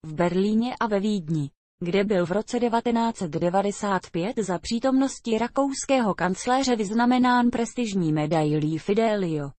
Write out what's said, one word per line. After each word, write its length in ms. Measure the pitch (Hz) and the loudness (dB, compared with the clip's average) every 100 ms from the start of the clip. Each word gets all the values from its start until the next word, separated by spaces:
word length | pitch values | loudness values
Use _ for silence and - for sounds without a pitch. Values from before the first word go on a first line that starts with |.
| 156 | -12
v 80 | |
Berlíně 600 | 151 175 180 202 214 240 247 | -2 0 2 2 2 0 -2
a 80 | 226 | -2
ve 120 | 202 | 0
Vídni, 500 | 208 208 156 160 139 _ _ _ | 0 -2 -2 -4 -4 _ _ _
kde 240 | 175 190 | -2 0
byl 220 | 202 196 170 | 2 0 0
v 60 | |
roce 280 | 190 220 240 | -2 -2 -2
devatenáct 580 | 240 233 240 233 226 226 | 0 0 0 0 -2 -2
set 140 | 180 | -6
devadesát 720 | 156 175 190 202 196 208 185 - | -2 0 2 0 -2 -2 -2 -2
pět 260 | 170 185 262 | -6 -4 -4
za 220 | 196 175 | -4 -4
přítomnosti 760 | - 233 269 262 269 - - 220 | -4 -2 2 2 0 -2 -4 -2
rakouského 760 | 233 - 277 269 - 269 220 | 0 0 -2 -4 0 2 2
kancléře 600 | 175 175 185 - 262 262 240 | 0 -2 -2 0 0 2 0
vyznamenán 760 | 196 220 240 254 247 247 240 | 0 2 4 4 4 4 2
prestižní 640 | 233 233 - 233 196 165 | 0 -4 -4 -2 0 0
medailí 640 | 151 151 160 151 151 151 160 | 0 2 2 2 2 0 -2
Fidelio. 720 | - 208 226 208 180 151 143 | 0 0 2 0 -2 -4 -6